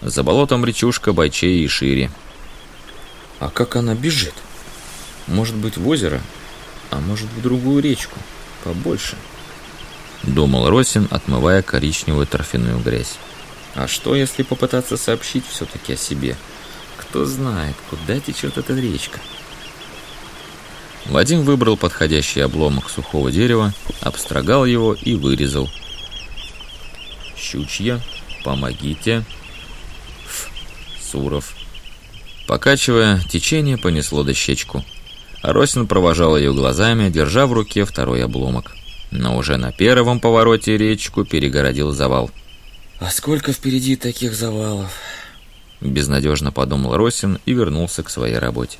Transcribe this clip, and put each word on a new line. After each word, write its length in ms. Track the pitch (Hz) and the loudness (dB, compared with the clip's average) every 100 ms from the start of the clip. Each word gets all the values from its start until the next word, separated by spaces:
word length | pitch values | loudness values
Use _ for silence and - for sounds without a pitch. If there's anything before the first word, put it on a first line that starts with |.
За 220 | - - | -2 0
болотом 420 | 69 104 139 123 120 | 4 6 6 6 4
речушка 480 | 117 120 120 - | 4 2 2 2
бойчее 500 | 90 78 - 90 90 | 4 4 4 4 4
и 40 | 73 | 4
шире. 440 | - 67 67 64 - - - - - - - - - - - - - | 2 2 2 0 -4 -16 -16 -16 -16 -18 -18 -18 -18 -18 -18 -20 -8
"А 100 | 71 | -6
как 260 | - 120 123 | 0 0 2
она 200 | 120 113 | 0 0
бежит? 380 | 143 151 90 - - - - - - - - - - | 0 0 -2 -6 -16 -16 -16 -16 -14 -14 -16 -14 -2
Может 280 | 92 113 113 | 0 0 -2
быть, 220 | 110 101 | -4 -2
в 100 | 95 | 0
озеро, 340 | 156 92 69 - - - - - - - | 2 2 -2 -6 -14 -16 -16 -16 -16 -8
а 100 | 69 | -4
может, 280 | 76 107 107 | -2 -4 -4
в 140 | 113 | -4
другую 400 | 123 123 127 143 | 0 0 2 2
речку, 360 | 147 123 - - - - - - | 4 0 -4 -10 -16 -16 -16 -12
побольше", 520 | - 85 - - - - - - - - - - - - - - | -6 -4 -2 -2 -4 -10 -14 -16 -16 -16 -16 -16 -16 -16 -18 -8
думал 460 | - 67 73 65 62 | -2 4 4 6 6
Росин, 380 | 110 127 107 98 | 4 4 2 2
отмывая 520 | - - 64 73 95 | 0 0 2 6 4
коричневую 680 | 90 64 76 78 - 76 71 | 4 0 0 -2 0 2 2
торфяную 520 | - - 62 58 60 | -2 -2 -2 0 0
грязь. 380 | 57 58 - - - - - - - | 0 -2 -2 -10 -14 -18 -18 -18 -14
"А 140 | - 65 | -8 -4
что, 280 | - - 139 | -4 0 2
если 280 | 131 - | 0 -2
попытаться 540 | - - 127 127 127 120 | -4 0 0 0 -2 -4
сообщить 480 | - 117 - 131 - | 0 -2 -2 -4 -4
всё-таки 460 | - 78 - - | -8 -8 -10 -8
о 40 | 65 | -6
себе? 380 | - 73 65 - - - - - - - | -4 -4 -4 -4 -10 -18 -16 -16 -16 -16
Кто 280 | - 127 139 | -8 -2 -2
знает, 500 | 131 135 101 76 69 - | -2 -2 -2 -4 -6 -10
куда 300 | 78 78 123 | -10 -4 -4
течёт 380 | 139 131 143 135 | -4 -6 -6 -6
эта 160 | - | -2
речка?" 460 | 131 123 71 - - - - - - - - - - - - - - - - - - - - - | -2 0 -2 -6 -12 -14 -16 -16 -16 -16 -16 -18 -16 -16 -16 -16 -16 -18 -18 -18 -16 -16 -14 -2
Вадим 380 | 67 95 170 | 2 4 4
выбрал 340 | 139 139 113 107 | 6 4 6 4
подходящий 640 | 87 - 78 78 71 - | 2 2 2 2 2 2
обломок 480 | 69 69 78 69 - | 2 4 2 2 -2
сухого 420 | - - 78 67 | -8 -4 0 2
дерева, 420 | 71 117 117 107 101 - - | 2 4 4 2 0 -6 -4
обстрогал 640 | - - - 67 71 131 127 | -4 -4 -4 -2 2 4 4
его 280 | 120 113 | 4 2
и 220 | - - 117 | 2 0 0
вырезал. 540 | 69 67 69 71 67 - - - - - - - - - - - - - - - - - | 2 2 2 0 -2 -6 -14 -14 -12 -14 -12 -12 -12 -14 -16 -16 -14 -14 -14 -14 -14 -10
"Щучья, 680 | - - 71 - 104 120 120 - - - | -8 -6 -6 -4 -2 -2 -4 -10 -12 -8
помогите. 800 | - 67 65 64 69 76 - 113 110 - - - - - - - - - - | -4 -2 -2 -4 -6 -4 0 0 0 -10 -14 -16 -14 -14 -14 -14 -16 -16 -12
Ф, 240 | - - - - - - - | -10 -10 -10 -12 -14 -14 -12
Суров". 540 | - 71 69 71 - - - - - - - - - - - | -8 -4 -2 -2 -4 -12 -14 -14 -16 -18 -18 -18 -16 -16 -2
Покачивая, 720 | - - 139 - 120 110 98 85 | 2 6 4 6 6 8 6 4
течение 480 | 85 - 156 147 127 | 0 2 2 2 2
понесло 460 | 92 80 71 73 | 2 2 2 0
дощечку. 600 | 69 67 - 69 - 69 69 - - - - - | 2 2 2 0 -2 -6 -6 -12 -16 -18 -18 -6
Росин 460 | - 76 139 - 113 | 0 4 4 2 2
провожал 500 | 98 87 82 82 78 | 4 6 6 6 6
её 160 | 71 | 4
глазами, 560 | 69 67 65 110 117 101 | 4 2 4 4 4 4
держа 380 | 78 73 101 139 | 4 4 4 4
в 60 | |
руке 320 | 117 104 - 98 | 4 0 0 0
второй 380 | - 64 62 | 0 0 2
обломок. 500 | 62 60 65 62 55 - - - - | 0 0 0 -2 -4 -14 -16 -14 -8
Но 240 | 60 62 60 | -2 0 0
уже 220 | 67 67 | 0 0
на 160 | 62 | 0
первом 480 | - 101 123 120 123 | 2 6 6 6 4
повороте 560 | 117 113 113 113 - 107 | 6 8 8 6 4 2
речку 480 | 107 104 - - 101 | 4 2 -2 -2 0
перегородил 680 | 82 69 69 67 65 73 | 2 2 2 2 2 0
завал. 400 | 69 67 65 60 - - - - - - - | 2 2 2 0 -6 -18 -18 -18 -18 -18 -8
"А 120 | 90 | -4
сколько 400 | - - 151 143 | -4 0 -2 0
впереди 440 | 131 135 131 127 131 | -2 0 0 2 0
таких 380 | 120 120 123 | 0 -2 -4
завалов?" 580 | 110 113 107 107 104 98 92 - - - - - - - - | -2 -2 -2 -2 -2 -4 -8 -12 -14 -16 -20 -20 -20 -20 -8
безнадёжно 720 | 69 67 69 69 73 73 73 | -2 0 2 2 2 2 0
подумал 440 | 69 65 69 65 65 | 0 0 2 0 2
Росин 440 | 113 - 101 92 - | 2 2 -2 -2 0
и 80 | |
вернулся 500 | 127 101 76 85 - | 2 2 0 -2 -4
к 60 | - | -6
своей 280 | - 58 57 | -4 -2 0
работе. 400 | 62 58 62 - | -2 -2 -6 -8